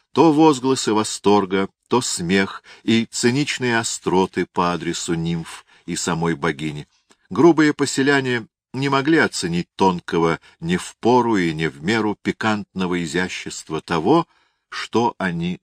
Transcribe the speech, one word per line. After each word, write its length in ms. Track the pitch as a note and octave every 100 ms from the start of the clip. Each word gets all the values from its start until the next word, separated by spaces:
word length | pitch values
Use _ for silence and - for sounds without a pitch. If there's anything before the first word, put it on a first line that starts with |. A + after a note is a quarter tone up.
| _
то 180 | - E3
возгласы 640 | D3 D#3+ C3 C3 C3 B2+
восторга, 760 | G#2+ A2 - G2 G#2 F#2+ F#2+ G2 _ _
то 140 | A#2
смех 640 | - - E3+ G3 G3 - - -
и 220 | - A2+ A2+
циничные 720 | - A#2+ C3+ D3 - B2 A#2
остроты 680 | A2 - - F2+ F#2 - F2
по 280 | - F2
адресу 400 | E2+ D#2+ E2+ -
нимф 520 | E2 E2 E2+ D#2+ - _ _ -
и 100 | E2+
самой 400 | F#2 E2 E2 D2+
богини. 520 | E2 C#2 D#2 D2 - _ _ _ _
Грубые 440 | F#2+ E3+ D3+ D3+
поселяне 720 | C#3+ C#3 - C3+ F3 C3 A#2+ G#2+ _ _
не 160 | B2+ C#3
могли 280 | C#3 D3+ D#3+
оценить 500 | G#2+ - F2+ F2 - -
тонкого 640 | F#2+ F2 - F2 E2 D#2 - _
ни 180 | E2 F2+
в 180 | - -
пору 400 | A2+ B2 A#2 G#2
и 160 | E2+
ни 140 | D#2 D#2+
в 160 | C2+
меру 340 | E2 A2+ G#2+ F#2+
пикантного 800 | G#2 - A2 G#2 F#2+ F#2+ F2+ F2+
изящества 800 | E2 F2+ F2+ - D#2 - - D#2
того, 460 | - E2+ F2 E3 - _ _ _ _
что 460 | - - A2 A#2 -
они 440 | F#2+ E2+ F2 F2